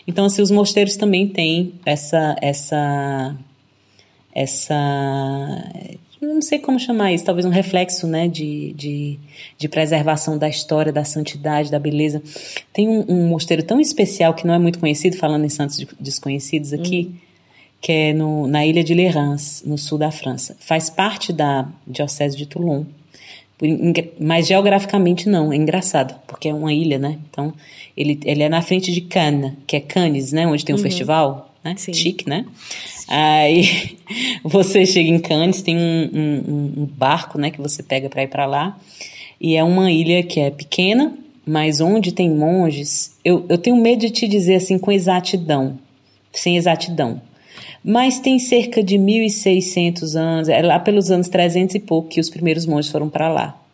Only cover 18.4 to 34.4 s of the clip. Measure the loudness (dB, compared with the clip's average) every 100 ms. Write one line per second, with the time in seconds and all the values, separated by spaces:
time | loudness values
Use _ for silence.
18.4 | 0 2 4 2 2 4 4 2 0 -2
19.4 | -6 -10 -6 -6 -4 -2 -4 -4 -8 -6
20.4 | -8 -8 -4 -2 -2 -4 -4 -4 -6 -2
21.4 | 0 0 -4 -10 -12 -6 -6 -2 -4 -4
22.4 | -10 -4 -2 -2 -6 -14 _ -20 -20 -20
23.4 | _ -4 0 2 2 0 -2 -4 0 2
24.4 | 4 4 4 2 2 2 2 2 2 2
25.4 | 2 2 2 0 0 0 -2 -6 -20 -8
26.4 | -6 -4 0 0 0 0 -2 -6 -10 -8
27.4 | -8 -8 -18 -20 -14 -4 -2 -2 -2 0
28.4 | 2 0 0 -2 0 -4 -2 0 2 0
29.4 | -2 -8 -6 -6 -2 0 2 0 -2 0
30.4 | 2 0 0 0 0 -2 0 2 0 -2
31.4 | -14 _ -10 -8 -6 -4 -2 -4 -4 -6
32.4 | -6 -14 -16 -16 -14 -14 -4 2 4 6
33.4 | 6 6 4 0 -6 -12 -12 -6 -6 -6